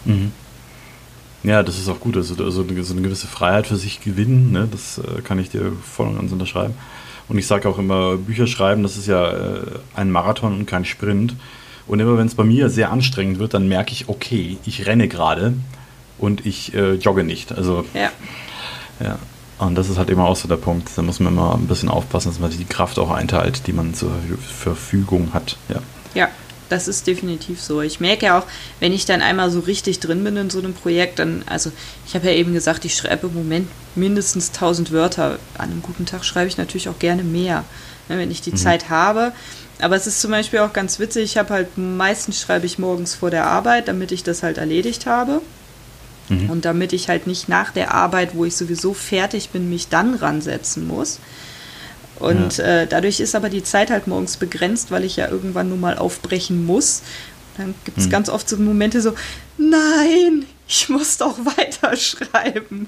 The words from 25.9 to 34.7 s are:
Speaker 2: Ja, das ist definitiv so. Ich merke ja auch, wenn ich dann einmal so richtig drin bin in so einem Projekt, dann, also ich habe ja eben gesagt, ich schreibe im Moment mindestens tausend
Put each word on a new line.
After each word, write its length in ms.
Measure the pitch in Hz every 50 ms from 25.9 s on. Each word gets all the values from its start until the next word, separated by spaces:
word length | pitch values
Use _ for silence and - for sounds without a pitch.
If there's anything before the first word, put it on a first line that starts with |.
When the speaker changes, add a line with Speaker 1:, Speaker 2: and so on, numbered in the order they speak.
| - - - - -
Speaker 2:
Ja, 140 | - 180 - - - - - - - - -
das 180 | 180 180 175 -
ist 200 | 202 - - -
definitiv 520 | 180 180 - 180 170 160 - - 175 175
so. 200 | - - 151 151
Ich 180 | 151 156 151 -
merke 280 | 170 180 208 214 - 202
ja 120 | 180 180
auch, 60 | 180 - - - - - - -
wenn 140 | - 175 185
ich 120 | 190 -
dann 160 | - 190 175
einmal 280 | - 104 185 190 185 175
so 80 | 175 175
richtig 400 | 160 160 202 196 - 202 185 -
drin 240 | - 160 165 180 202
bin 140 | 208 202 202
in 120 | 202 190
so 100 | 180 185
einem 140 | 185 185 180
Projekt, 460 | - - 175 170 170 180 175 180 -
dann, 220 | 160 160 165 170 - -
also 240 | - - - 165 - - - - - - - -
ich 60 | -
habe 120 | 185 165 190
ja 60 | 170
eben 200 | 160 170 175 175
gesagt, 320 | 170 151 156 160 - -
ich 100 | 165 -
schreibe 320 | - - - - 160 - 185
im 60 | 165
Moment 340 | 170 165 160 156 170 190 180 - - - - -
mindestens 560 | 175 185 196 202 208 190 - - 185 170 - -
tausend 400 | - 190 170